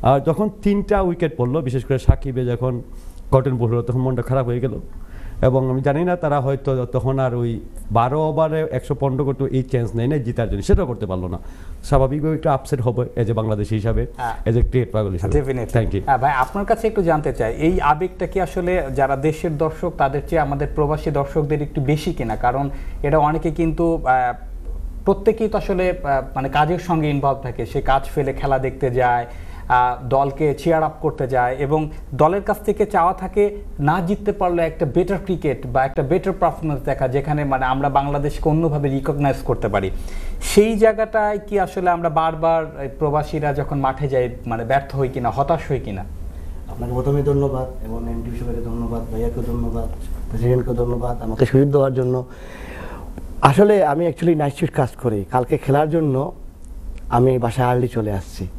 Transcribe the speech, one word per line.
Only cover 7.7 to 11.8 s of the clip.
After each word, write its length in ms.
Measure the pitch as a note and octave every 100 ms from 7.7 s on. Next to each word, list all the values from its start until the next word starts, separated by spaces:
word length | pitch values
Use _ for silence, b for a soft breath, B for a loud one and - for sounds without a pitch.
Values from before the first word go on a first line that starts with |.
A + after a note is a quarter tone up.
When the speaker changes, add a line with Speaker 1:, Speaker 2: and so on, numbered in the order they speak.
| - -
Speaker 1:
বারো 360 | G#2+ A#2+ D3 D#3
ওভারে 400 | D#3 D#3+ D#3+ D#3
একশো 240 | B2+ -
পনেরো 300 | C#3 C#3 B2+
করতে 200 | C#3 C3+
এই 180 | C3+ C3
চান্স 320 | B2+ B2 A2+
নেয় 140 | A2+ A#2+
না 100 | D3+
জেতার 320 | A#2 A#2 A2
জন্য, 120 | G2
সেটাও 240 | F#2+ B2 B2+
করতে 200 | A#2 G2+
পারলো 220 | F#2 F2+
না। 100 | F2 B B B B